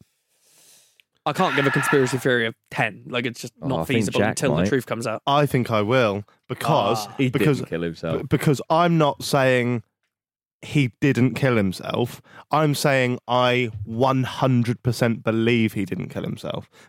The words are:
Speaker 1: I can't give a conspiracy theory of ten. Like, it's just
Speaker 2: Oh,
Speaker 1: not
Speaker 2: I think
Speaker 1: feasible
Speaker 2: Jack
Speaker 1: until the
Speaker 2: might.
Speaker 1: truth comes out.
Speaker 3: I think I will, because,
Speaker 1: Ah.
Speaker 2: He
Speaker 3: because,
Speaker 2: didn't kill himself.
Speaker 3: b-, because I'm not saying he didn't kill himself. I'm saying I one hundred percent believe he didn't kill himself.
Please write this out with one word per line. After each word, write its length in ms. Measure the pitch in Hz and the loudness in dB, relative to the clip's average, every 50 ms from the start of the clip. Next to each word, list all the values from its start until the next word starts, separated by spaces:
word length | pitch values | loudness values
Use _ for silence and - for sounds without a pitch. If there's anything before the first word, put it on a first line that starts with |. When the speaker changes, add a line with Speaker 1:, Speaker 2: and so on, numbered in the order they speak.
| _ _ _ _ _ _ _ _ _ _ _ _ _ _ - _ _ _ _ _ _ _ _ _ - | _ _ _ _ _ _ _ _ _ _ _ _ _ _ -20 _ _ _ _ _ _ _ _ _ -6
Speaker 1:
I 60 | 151 143 | -4 -2
can't 200 | - 185 165 135 | 0 0 0 2
give 120 | 143 139 | 2 0
a 40 | 135 | 2
conspiracy 460 | - 151 131 - - 139 131 123 139 | 0 0 0 2 2 2 2 2 0
theory 300 | 123 - 139 123 120 113 | 0 0 2 2 2 0
of 80 | 113 113 _ _ - | -2 -4 _ _ -10
ten. 320 | - - 123 110 92 113 120 | -4 -4 -4 -4 -4 -8 -12
Like, 200 | - 123 123 120 | -8 -6 -4 -4
it's 140 | 120 117 - | -4 -6 -8
just 120 | - 120 _ - | -12 -16 _ -8
Speaker 2:
Oh, 80 | - 135 | -4 -4
Speaker 1:
not 120 | 131 - | -2 -2
Speaker 2:
I 40 | 82 | -2
think 140 | - 127 113 | 0 0 0
Speaker 1:
feasible 220 | 107 92 - - | 0 0 0 0
Speaker 2:
Jack 80 | 101 107 | 0 0
Speaker 1:
until 200 | - - - 131 147 | 0 -2 -2 0 0
the 60 | 160 | 0
Speaker 2:
might. 60 | - - | 0 0
Speaker 1:
truth 180 | 143 127 - | 0 -2 -2
comes 200 | - 120 113 117 | -4 -6 -6 -6
out. 160 | 117 107 - - | -6 -6 -4 -2
Speaker 3:
I 180 | 143 139 147 147 | 0 2 2 2
think 260 | 139 - 127 113 - | 2 2 0 0 0
I 120 | 117 107 | 0 0
will, 420 | 104 104 127 131 120 107 98 101 101 _ _ _ _ - | 2 2 2 2 2 2 0 -2 -6 _ _ _ _ -12
because, 580 | 123 - - - 160 135 101 101 120 110 104 | -10 -4 0 0 2 2 2 2 0 -2 -4
Speaker 1:
Ah. 80 | 101 - - | -6 -4 -2
Speaker 2:
He 100 | 135 127 | -2 0
Speaker 3:
because, 300 | 123 139 101 151 139 - | 0 2 2 2 2 0
Speaker 2:
didn't 100 | - - | -2 -6
kill 140 | - 82 | -6 -6
himself. 400 | 85 85 82 - - 82 80 80 | -6 -6 -6 -6 -6 -6 -4 -4
Speaker 3:
b-, 40 | - - | -4 -2
because 320 | - - - 165 135 - - - | -2 0 2 2 0 0 0 0
I'm 260 | 165 160 175 175 170 | 0 2 2 4 4
not 260 | 160 151 143 - - | 4 2 2 0 -2
saying 600 | - - - 139 131 131 127 123 120 120 123 117 - _ _ _ _ _ _ _ _ _ _ _ _ _ _ _ | -4 -2 0 2 4 4 2 2 2 0 -2 -4 -6 _ _ _ _ _ _ _ _ _ _ _ _ _ _ _
he 300 | - - - 151 135 117 - - | -10 -4 0 0 0 0 -2 0
didn't 320 | 147 143 131 120 120 131 113 | 0 2 2 4 2 0 0
kill 220 | - 143 131 123 | 0 0 2 2
himself. 640 | 110 101 95 87 - - - - - 123 - - - - _ - - - - | 2 0 0 -2 -6 -8 -6 -2 -2 -2 -4 -6 -12 -20 _ -20 -20 -8 -2
I'm 240 | - 151 156 151 139 | 0 2 2 2 2
saying 440 | - - 147 135 131 127 123 123 - - - | 2 2 2 2 2 2 0 -2 -4 -4 0
I 420 | 120 123 123 123 123 123 123 113 110 104 101 | 2 4 4 4 4 2 0 -2 -4 -8 -10
one 400 | 113 113 113 131 131 131 131 127 | -6 -2 0 2 2 2 2 0
hundred 580 | - - - 139 131 127 120 120 120 123 - | -2 -2 0 2 2 4 4 2 2 -2 -2
percent 400 | - 123 113 - 127 117 113 - | -2 -2 0 0 0 0 0 -2
believe 520 | - 113 110 113 113 117 120 117 110 104 - | -2 -2 0 0 2 2 4 4 2 0 0
he 100 | 110 98 | -2 -6
didn't 240 | - - 92 95 - | -6 -6 -8 -8 -10
kill 140 | - 92 | -10 -8
himself. 460 | - - - - - - - - - _ _ - - | -8 -8 -8 -8 -10 -10 -10 -10 -12 _ _ -20 -12